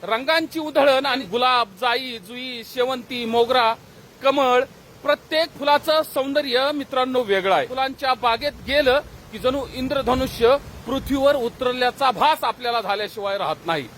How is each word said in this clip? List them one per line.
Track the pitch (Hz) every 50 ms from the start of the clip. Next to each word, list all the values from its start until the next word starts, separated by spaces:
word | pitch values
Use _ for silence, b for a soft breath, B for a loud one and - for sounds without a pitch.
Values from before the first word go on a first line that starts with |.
| -
रंगांची | 175 220 226 262 269 320 330 330 - - 320
उधळण | 311 302 277 311 277 294 262 262 269
आणि | 285 247 262 262
गुलाब, | 180 180 240 247 254 254 247 233 208 190 180
जाई, | 233 247 233 247 262 254 240 226 180 185
जुई, | 240 247 254 254 247 240 220 - -
शेवंती, | 254 247 254 262 254 240 - 262 247 240
मोगरा, | 226 226 233 233 233 254 254 233 220 226 - - - - - - - - - -
कमळ, | 269 277 285 277 254 247 247 262 - - - - - - - -
प्रत्येक | 277 294 294 - - 320 311 330 302 - -
फुलाचं | 277 285 294 294 285 - 311 311 311 311 -
सौंदर्य, | 302 - 277 277 302 294 277 240 247 262 285 302
मित्रांनो, | 294 269 - - 254 254 254 254 254
वेगळं | 247 202 196 190 180 196 185
आहे. | 160 135 -
फुलांच्या | 247 262 262 269 269 - 277 262 254
बागेत | 247 - 240 - 247 262 285 - - - -
गेलं | 262 285 302 262 254 285 294 - - - - -
की | - 220
जणू | 175 254 262 285 262 - -
इंद्रधनुष्य | 254 254 262 294 277 262 214 254 254 262 262 - - 226 226 262 285 - - - - -
पृथ्वीवर | - 247 269 - - 262 277 262 277 294
उतरल्याचा | 285 240 240 240 - 262 254 247 254 247 247 240 - 277 262
भास | 247 175 - 294 311 294 -
आपल्याला | 247 220 - 247 240 233 233
झाल्याशिवाय | 220 185 202 202 208 202 202 220 196 202 196 202
राहत | 185 147 156 - -
नाही. | 170 165 156 135 113 -